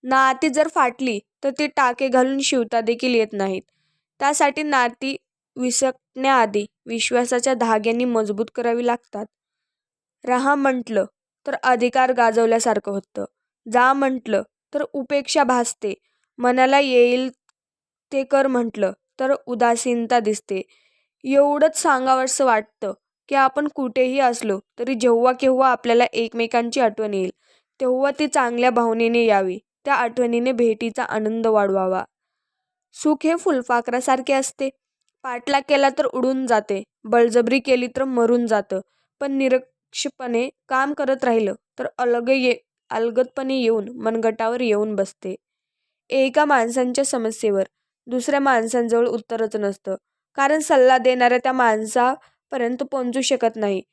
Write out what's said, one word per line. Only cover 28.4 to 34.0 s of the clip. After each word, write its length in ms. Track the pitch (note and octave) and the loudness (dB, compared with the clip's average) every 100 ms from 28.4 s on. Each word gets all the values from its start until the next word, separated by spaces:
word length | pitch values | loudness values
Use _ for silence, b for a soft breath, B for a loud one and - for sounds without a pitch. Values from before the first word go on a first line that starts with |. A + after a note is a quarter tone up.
| A#3+ A#3+ B3 | 0 2 2
भावनेने 540 | A#3+ A#3 A3+ A3+ A#3+ | 2 0 0 0 2
यावी, 340 | A3+ G3+ F#3+ F#3 _ _ | 2 2 0 -6 _ _
त्या 100 | C#4 | -2
आठवणीने 580 | C4 A#3+ A#3+ A#3+ A#3 B3 | -2 0 -2 0 0 0
भेटीचा 500 | A#3+ A#3 A3 A#3 A3+ | 2 0 0 -4 -6
आनंद 420 | - G#3+ G#3+ A3+ A3+ | -6 -4 -4 -2 0
वाढवावा. 580 | G#3+ G3 F#3+ F#3 F#3 - _ _ _ _ _ _ _ _ | 2 2 0 -2 -4 -8 _ _ _ _ _ _ _ _
सुख 240 | - D4+ D4 | -4 -2 0
हे 120 | D#4 E4+ | 0 0
फुलपाखरासारखे 960 | F#4+ C4+ B3 A#3+ A#3 A#3+ | 0 -2 0 -2 0 -4